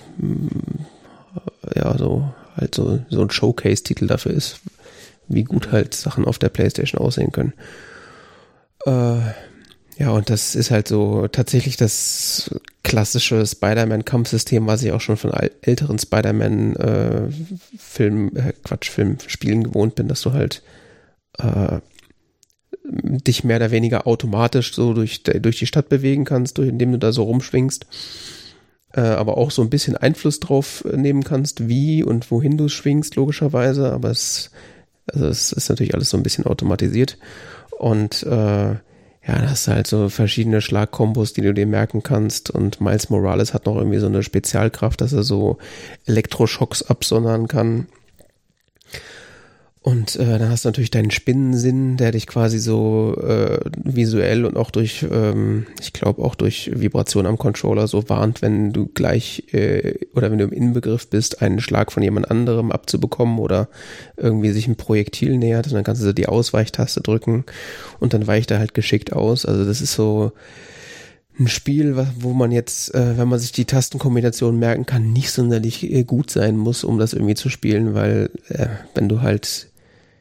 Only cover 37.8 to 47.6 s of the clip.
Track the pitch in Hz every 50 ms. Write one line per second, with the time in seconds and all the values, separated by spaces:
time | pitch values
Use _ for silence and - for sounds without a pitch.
37.8 | - 120 110 104 104 107 - - - - 127 110 107 104 101 101 101 101 107 107
38.8 | - _ _ - _ _ _ _ - - - - 117 139 139 - - - 107 110
39.8 | 104 - 107 107 104 101 - - 110 101 - 123 113 117 110 107 107 - 107 104
40.8 | 104 - - - 120 107 110 123 107 107 - - 104 101 104 101 101 107 104 104
41.8 | 110 - - 107 - - - 104 107 107 - - - - - - 101 101 - -
42.8 | 101 98 101 107 - - 113 101 95 95 92 98 110 - - - - 107 107 110
43.8 | - 107 101 104 104 101 101 101 101 - - 101 - - - 98 104 107 - -
44.8 | 104 113 - - - 123 143 113 104 131 101 101 104 101 - - - - - -
45.8 | - - - - - - 110 110 - - - - 120 110 - - - - - -
46.8 | - - 120 - - - 113 113 117 113 113 113 113 113 - 113